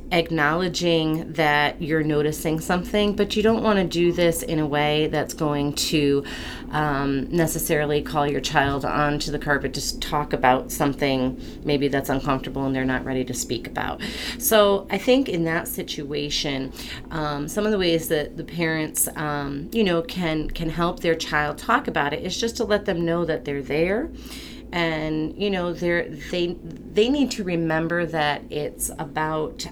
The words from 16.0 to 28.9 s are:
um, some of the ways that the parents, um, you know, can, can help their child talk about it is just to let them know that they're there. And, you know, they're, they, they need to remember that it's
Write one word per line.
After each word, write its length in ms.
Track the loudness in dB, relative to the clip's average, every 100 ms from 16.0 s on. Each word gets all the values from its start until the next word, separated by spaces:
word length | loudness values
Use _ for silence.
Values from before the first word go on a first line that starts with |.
| -6 -6 -2 -2 -2 -2 -4 -8 -12 -12 -8
um, 380 | -4 -2 -2 -4
some 180 | -2 0
of 60 |
the 60 | 2
ways 280 | 4 2 2
that 280 | 0 -2 -6
the 80 |
parents, 640 | -8 -2 0 0 -2 -2 -2 -2
um, 520 | -4 -2 -4 -6 -4
you 100 | 2
know, 200 | 4 4
can, 460 | 0 -2 0 0 -2
can 220 | -4 -4
help 300 | 0 0 0
their 160 | 0 0
child 420 | 2 0 0 -2
talk 300 | 0 0 2
about 240 | 0 0
it 100 | 0
is 180 | -4 -2
just 160 | -2 -2
to 60 |
let 200 | 2 2
them 200 | 2 0
know 200 | 2 2
that 200 | 0 -2
they're 180 | -2 -4
there. 480 | -2 2 2 2 -2 -8 -14 -14 -14 -14 -6
And, 640 | 0 0 0 -2 -2 -2 -2
you 140 | -2
know, 240 | 0 -2
they're, 340 | -2 0 0 0
they, 480 | -8 -6 -2 -2 -4
they 480 | -10 -14 -4 2 4
need 200 | 4 2
to 120 | 0
remember 640 | -2 0 2 0 0 0 0
that 440 | 0 0 0 -4
it's 400 | -6 -6 -6 -8